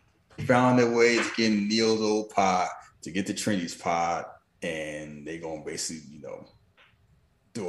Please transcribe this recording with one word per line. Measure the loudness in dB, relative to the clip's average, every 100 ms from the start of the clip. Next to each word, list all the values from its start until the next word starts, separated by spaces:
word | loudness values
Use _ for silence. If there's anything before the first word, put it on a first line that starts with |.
| _ _ _ -4 2
Found | 4 6 6
their | 4
way | 6 6 4
to | 0 0
get | 2
Neil's | 2 2 2 2 2
old | 2 0 0
pod, | 2 2 2 0 -6 -18 _
to | -8
get | -4 -4
to |
Trinity's | -4 -2 -2 -4 -6
pod, | -2 0 0 -2 -6 -16 _ _
and | -8 -6 -8 -10 -12 -12 -12
they | -10
gonna | -10 -10
basically, | -10 -8 -8 -10 -14 -18
you |
know, | -16 -16 -18 _ _ _ _ _ _ _ _ _ _
do | -8